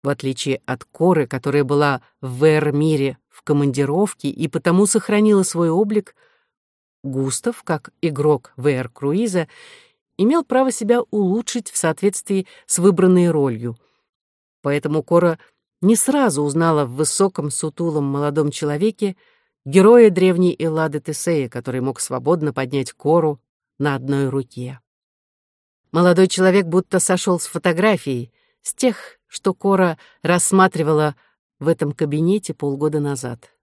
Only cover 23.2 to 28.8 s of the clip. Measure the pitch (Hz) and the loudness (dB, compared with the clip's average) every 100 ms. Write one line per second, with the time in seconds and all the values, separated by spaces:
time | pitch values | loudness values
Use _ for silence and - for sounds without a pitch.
23.2 | 156 143 _ _ _ _ 147 135 131 139 | 0 -4 _ _ _ _ -4 -4 -4 -2
24.2 | 135 135 123 - 123 131 _ _ _ _ | -2 -4 -8 -12 -14 -16 _ _ _ _
25.2 | _ _ _ _ _ _ _ 160 180 175 | _ _ _ _ _ _ _ 2 4 4
26.2 | 190 - 185 190 170 175 - 185 - 180 | 4 4 2 2 2 -2 0 -2 0 0
27.2 | - 175 - 165 180 160 214 196 - 123 | 0 -2 -4 -4 -2 0 0 0 -4 -6
28.2 | 120 _ _ _ - - | -8 _ _ _ -14 -2